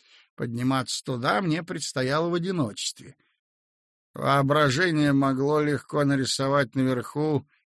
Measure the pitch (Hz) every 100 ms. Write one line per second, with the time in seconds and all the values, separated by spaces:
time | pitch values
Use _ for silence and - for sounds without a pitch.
0 | _ - _ - 120 117 127 135 123 -
1 | - 123 135 202 185 160 170 175 - 135
2 | 127 147 170 175 175 180 117 - - -
3 | 139 - _ _ _ _ _ _ _ _
4 | _ - 139 139 139 147 147 131 180 156
5 | 147 139 139 131 139 151 147 139 - 147
6 | 139 139 123 - 135 143 135 139 131 123
7 | - 147 156 143 - _ _